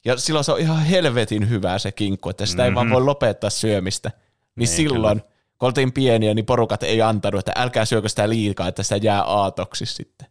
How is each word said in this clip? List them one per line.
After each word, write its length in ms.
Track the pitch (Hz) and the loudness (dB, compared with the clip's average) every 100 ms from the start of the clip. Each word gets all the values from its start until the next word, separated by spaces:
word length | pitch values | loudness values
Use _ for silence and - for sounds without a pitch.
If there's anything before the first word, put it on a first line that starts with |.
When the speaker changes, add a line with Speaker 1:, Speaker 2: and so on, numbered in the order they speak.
Speaker 1:
ja 120 | 113 123 | -2 -2
silloin 280 | - 156 | 0 0
se 80 | 143 | 0
on 80 | 143 | 0
ihan 200 | 160 160 | 0 0
helvetin 640 | 156 185 160 120 107 107 107 | 2 2 2 0 0 0 0
hyvää 300 | 117 92 95 | 0 0 -2
se 140 | 98 | -4
kinkku, 380 | - 104 95 - | -2 -2 -2 -6
että 160 | 95 98 | -6 -4
sitä 180 | 90 | 0
ei 100 | 123 | 0
vaan 120 | - 117 | 2 2
Speaker 2:
Mhm. 80 | |
Speaker 1:
voi 80 | 127 | 4
lopettaa 460 | 127 - 120 98 104 | 2 2 0 0 -4
syömistä. 580 | - 110 104 92 - 110 | -2 0 0 -2 -6 -8
Niin 120 | - _ _ _ - | -12 _ _ _ -4
Speaker 2:
Niin, 120 | 123 | -2
Speaker 1:
silloin, 520 | 165 156 123 110 107 | 0 0 2 2 0
Speaker 2:
kyllä. 120 | - _ _ _ | -4 _ _ _
Speaker 1:
kun 80 | 123 | -2
oltiin 260 | 123 131 | 2 0
pieniä, 420 | 131 135 113 107 | 2 4 4 4
niin 120 | 107 107 | 0 2
porukat 360 | 123 117 101 | 2 2 -2
ei 200 | 78 110 | 0 2
antanut, 360 | 110 107 101 98 | 2 2 0 -2
että 140 | - - | -4 -2
älkää 220 | 127 117 | -2 0
syökö 240 | 110 113 101 | 0 0 -2
sitä 200 | - 104 | -2 0
liikaa, 400 | 113 104 98 92 | 2 0 -2 -4
että 140 | - | -4
sitä 140 | - 101 | -4 0
jää 260 | 107 101 | 2 0
aatoksi 640 | - 101 98 - 90 - - | 0 0 0 -2 -8 -8 -8
sitten. 420 | - - _ - | -10 -14 _ -20